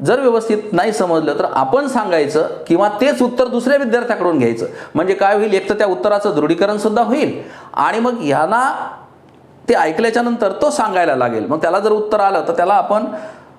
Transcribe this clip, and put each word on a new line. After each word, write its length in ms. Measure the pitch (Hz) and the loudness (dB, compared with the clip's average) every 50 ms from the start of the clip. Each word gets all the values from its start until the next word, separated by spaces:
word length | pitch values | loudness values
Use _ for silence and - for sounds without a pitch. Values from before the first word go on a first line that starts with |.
| 135 | 0
जर 160 | 151 226 269 | 0 0 2
व्यवस्थित 380 | 269 247 226 226 - - 214 214 - - | 2 2 2 2 0 0 -2 -2 -2 -2
नाही 200 | - 170 185 220 | -2 0 0 0
समजलं 460 | 208 - 190 180 165 160 160 147 143 - | 0 0 0 2 2 2 0 0 0 0
तर 80 | - - | -2 0
आपण 340 | - - 165 185 226 269 294 | 0 0 0 2 2 0 0
सांगायचं 640 | 262 - 240 208 190 170 160 147 - 147 151 165 - - - - - | 0 -2 -2 0 0 0 0 2 2 0 0 -2 -2 -4 -8 -2 0
किंवा 200 | 165 175 202 208 | 2 2 2 0
तेच 340 | 208 - 247 285 285 - | 0 0 0 0 2 2
उत्तर 240 | 247 240 247 - 254 | 0 0 0 0 0
दुसऱ्या 300 | 240 220 233 226 262 285 | 0 -2 -2 0 2 2
विद्यार्थ्याकडून 640 | 277 277 226 220 240 240 240 214 196 180 175 165 139 | 2 2 0 0 0 0 -2 -2 0 0 0 2 2
घ्यायचं. 280 | 120 117 113 113 87 - - - - - - | 2 0 0 -2 -6 -8 -8 -12 -14 -6 -4
म्हणजे 200 | 147 175 185 190 | -2 0 0 0
काय 200 | 196 202 196 214 | 2 2 2 2
होईल, 180 | 208 220 220 | 2 2 0
एक 180 | 190 190 190 - | 0 0 0 -2
तर 40 | 208 | 0
त्या 120 | 214 214 | 0 0
उत्तराचं 460 | 196 180 - - 208 208 202 208 208 165 | 0 0 0 0 0 0 0 0 0 0
दृढीकरण 420 | 147 151 151 165 170 202 202 214 | 0 0 0 2 0 0 0 0
सुद्धा 260 | 208 214 220 208 233 | -2 -2 0 0 0
होईल 400 | 233 214 247 302 277 - - - - - - - - - - | 0 2 0 0 0 -2 -4 -8 -12 -16 -18 -20 -20 -8 -2
आणि 240 | - 143 165 196 226 | -2 0 0 0 0
मग 160 | 233 247 240 233 | -2 -2 -2 -2
ह्याला 540 | 170 143 139 143 156 175 214 240 254 285 302 - - - - - - - - - - - - - - - - - - - | -2 -2 0 0 0 0 0 0 0 0 -2 -4 -8 -12 -12 -16 -20 -20 -20 -20 -20 -20 -20 -20 -20 -20 -20 -4 0 0
ते 60 | 233 | 2
ऐकल्याच्या 480 | 185 160 160 160 - 226 226 220 240 | 2 2 0 0 0 0 0 0 0
नंतर 300 | 240 240 233 226 220 190 | 0 0 -2 0 -2 -2
तो 180 | 190 - 294 294 | 0 0 0 0
सांगायला 460 | - - 226 208 185 185 170 156 135 | 0 0 -2 0 2 2 2 2 2
लागेल. 300 | 127 123 120 113 110 104 | 2 0 0 0 -2 -2
मग 120 | 104 143 160 | -2 -2 0
त्याला 200 | 180 165 175 202 | 0 0 0 2
जर 120 | 202 214 | 2 2
उत्तर 300 | 214 208 214 214 214 208 | 2 0 0 0 0 2
आलं 240 | 196 196 190 165 147 160 | 2 2 0 0 -2 -2
तर 40 | |
त्याला 220 | 170 175 175 185 208 | 0 0 2 2 2
आपण 300 | 196 - - 202 214 233 - - - - - - - - - - | 2 2 2 0 -2 -2 -4 -8 -10 -12 -14 -16 -20 -20 -20 -20